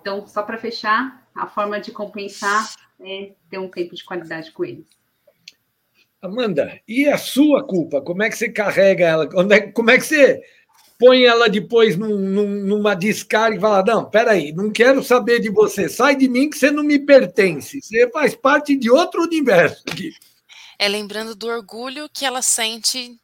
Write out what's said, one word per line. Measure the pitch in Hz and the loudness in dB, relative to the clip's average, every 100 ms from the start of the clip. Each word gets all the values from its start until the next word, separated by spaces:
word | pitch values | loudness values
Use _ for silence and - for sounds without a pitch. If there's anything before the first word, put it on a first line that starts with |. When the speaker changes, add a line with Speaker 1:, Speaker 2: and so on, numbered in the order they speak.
Speaker 1:
Então, | 202 202 202 | -8 -10 -10
só | - | -10
pra | 208 226 | -10 -10
fechar, | 226 233 214 214 262 - _ | -10 -8 -2 -2 -4 -10 _
a | - 185 | -14 -10
forma | - 208 208 | -6 -6 -6
de | 208 | -10
compensar | - 202 208 202 - 208 208 208 - _ _ | -12 -12 -12 -14 -8 -4 -2 -4 -12 _ _
é | 190 190 202 _ _ | -14 -12 -14 _ _
ter | 190 | -12
um | 185 | -10
tempo | - 175 | -8 -10
de | - | -10
qualidade | - 180 165 160 156 | -12 -12 -12 -14 -14
com | - | -10
eles. | 180 - - _ _ _ _ _ - _ _ _ _ _ _ _ | -10 -10 -20 _ _ _ _ _ -20 _ _ _ _ _ _ _
Speaker 2:
Amanda, | 185 214 233 160 123 - _ | -12 -6 -4 -2 -4 -6 _
e | 233 294 | 0 0
a | 208 | 0
sua | - - 302 269 | -4 2 4 4
culpa? | - 185 147 143 | 0 -4 -2 -4
Como | 139 175 | -4 -4
é | 220 | -4
que | 214 | -2
você | 233 | -6
carrega | - 202 165 196 180 170 | -4 -2 2 4 4 2
ela? | 160 147 | 2 -2
Onde | 190 190 | -2 4
é, | 208 208 | 2 2
como | - 226 | -2 2
é | 254 | 2
que | |
você | - 302 254 - - _ _ _ _ _ | 2 4 4 4 -8 _ _ _ _ _
põe | 240 254 | 6 8
ela | 247 233 233 | 6 4 2
depois | 202 175 233 220 165 | 0 0 2 4 2
num, | 220 208 | -2 -4
num, | 190 190 208 | -2 -2 -2
numa | 202 196 208 208 | -2 -2 0 0
descarga | 190 202 190 - 220 226 208 | 0 -2 -4 -2 0 0 0
e | |
fala, | 214 202 | 0 2
"Não, | 190 214 135 | 2 0 0
peraí, | 208 240 202 147 | 0 2 2 0
não | 156 214 | -6 -6
quero | 214 240 269 | 2 4 4
saber | - 247 214 233 | 2 0 2 0
de | 202 | 0
você, | 196 214 - 165 | 2 0 0 -6
sai | - 262 277 | 0 0 2
de | 262 | 2
mim | 240 294 | 2 -2
que | - | 0
você | 277 | 0
não | 294 | 2
me | 294 285 | 0 0
pertence, | 285 277 202 - 190 151 120 143 | 6 6 6 0 0 -2 -10 -16
você | - 220 240 | -6 0 0
faz | 311 277 | 2 -2
parte | - 247 285 294 277 | 0 0 0 0 -2
de | 226 | 4
outro | 262 370 339 | 2 2 -2
universo | 330 320 254 185 151 - - | -2 -2 2 4 2 -2 -12
aqui." | - - - _ _ _ - - _ | -10 -12 -14 _ _ _ -20 -20 _
Speaker 3:
É | 202 | -4
lembrando | 208 208 208 220 | -4 -8 -12 -12
do | 214 226 | -12 -10
orgulho | 233 196 214 247 262 302 | -10 -10 -14 -12 -12 -14
que | - | -8
ela | 277 247 | -6 -4
sente | 254 - 220 226 - 262 247 240 | -4 -2 -4 -4 -6 -6 -12 -20